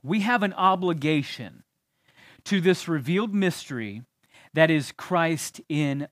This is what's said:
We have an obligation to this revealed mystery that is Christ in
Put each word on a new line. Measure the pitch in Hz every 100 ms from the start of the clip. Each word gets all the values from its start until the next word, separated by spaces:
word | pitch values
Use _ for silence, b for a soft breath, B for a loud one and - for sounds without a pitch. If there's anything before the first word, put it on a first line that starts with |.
We | 131 214
have | 202 247
an | 202
obligation | 180 185 190 180 160 147 156 131 - 107 60 - _ _ b b b b b
to | - 202
this | 175 180 -
revealed | 156 127 185 226
mystery | 196 190 - - 131 107 104 123 _ b b b
that | 151 160
is | 156 123
Christ | - - 180 165 156 - - -
in | 151 147 139 143